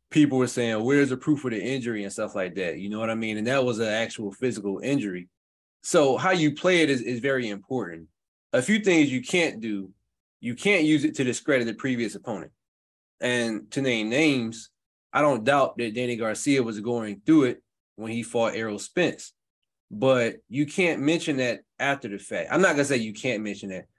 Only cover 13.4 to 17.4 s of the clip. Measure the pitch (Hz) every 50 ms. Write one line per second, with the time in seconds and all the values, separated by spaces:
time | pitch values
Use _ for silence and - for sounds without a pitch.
13.4 | 117 113 110 - - - - 139 135 131 120 110 107 110 120 139 160 151 139 131
14.4 | 113 113 113 110 - - _ _ _ _ _ _ _ _ - 135 147 147 135 117
15.4 | 110 131 143 143 131 - - 120 120 113 107 123 123 123 120 110 113 110 107 -
16.4 | - 147 139 135 120 113 107 107 104 120 120 117 110 104 101 98 - - 160 156